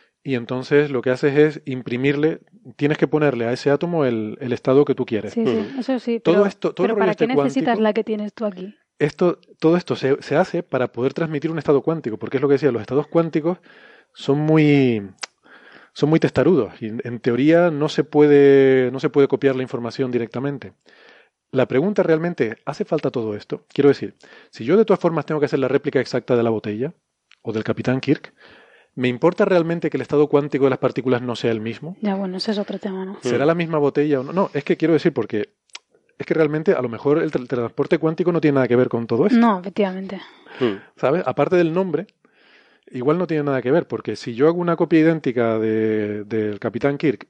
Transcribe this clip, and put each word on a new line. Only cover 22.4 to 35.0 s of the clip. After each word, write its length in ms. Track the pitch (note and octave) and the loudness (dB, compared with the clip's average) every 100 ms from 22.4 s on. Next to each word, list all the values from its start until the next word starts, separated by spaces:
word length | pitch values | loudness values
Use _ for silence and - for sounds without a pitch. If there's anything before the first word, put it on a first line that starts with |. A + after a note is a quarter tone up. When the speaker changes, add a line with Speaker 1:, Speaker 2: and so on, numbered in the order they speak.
| A2+ A2+ - | -4 -4 -10
Speaker 1:
¿hace 180 | D3+ | -8
falta 280 | G3+ D#3+ C#3 | -4 -4 -2
todo 240 | B2+ A2 G#2 | -4 -4 -6
esto? 300 | - D3 _ | -10 -12 _
Quiero 180 | - C#3+ | 2 4
decir, 260 | C3 G2+ - - - _ | 4 -4 -12 -20 -20 _
si 160 | - A#2 | -10 0
yo 100 | G3 | 2
de 100 | A3 | 4
todas 140 | F#3 | 2
formas 280 | E3+ D#3+ C#3+ | 0 -2 -4
tengo 120 | D#3 | -2
que 60 | C#3+ | 0
hacer 140 | C#3+ | 0
la 80 | C3 | 0
réplica 320 | C#3 D3 C3+ | 0 0 -2
exacta 360 | A#2+ B2+ - B2 | -2 -4 0 0
de 60 | |
la 80 | A#2 | 2
botella, 440 | G#2+ A2 G#2 C#3+ - _ _ _ _ | -2 -4 -6 -8 -10 _ _ _ _
o 100 | A#2 | -8
del 100 | A2 | -6
Capitán 360 | G#2 G#2+ B2 C3 | -4 -4 -2 -2
Kirk, 340 | C3+ B2 - _ - - _ _ _ - | -2 -2 -4 _ -20 -20 _ _ _ -4
¿me 120 | B2 | -4
importa 380 | B2 E3 F3+ G3 | 0 -2 0 2
realmente 460 | F3+ E3 E3+ D#3+ | 2 0 -2 -4
que 60 | C#3 | -4
el 40 | |
estado 260 | B2 D3 C#3+ | -2 0 2
cuántico 360 | C#3+ D3 C3+ | 2 0 0
de 80 | C3+ | 2
las 80 | C3 | 2
partículas 420 | B2+ - B2 A#2+ | -2 -2 -2 -2
no 140 | B2 A2+ | -2 -4
sea 160 | A#2+ | -2
el 100 | A2+ | -2
mismo? 340 | A2 G#2+ D#3 F#3+ | -6 -10 -14 -6
Speaker 2:
Ya, 140 | G#3+ G3 | -4 -4
bueno, 220 | G3 F#3 | -6 -6
ese 140 | A3 | -6
es 60 | G#3 | -4
otro 220 | G3+ F#3+ | -6 -8
tema, 260 | G#3 F#3+ F#3+ | -8 -8 -10
¿no? 140 | G3+ | -8
Speaker 1:
¿Será 240 | B2 A#2+ D3 | -4 0 0
Speaker 3:
Mm. 20 | |
Speaker 1:
la 60 | E3+ | 0
misma 220 | E3 D#3 | -2 0
botella 440 | C#3+ D3 D3+ C3+ | 0 0 0 -2
o 20 | |
no? 100 | C#3 | -2
No, 160 | F3 F#3+ D3 | -2 -2 -4
es 80 | |
que 140 | - E3+ | -4 -2
quiero 180 | D#3 | 0
decir, 180 | D#3 | 2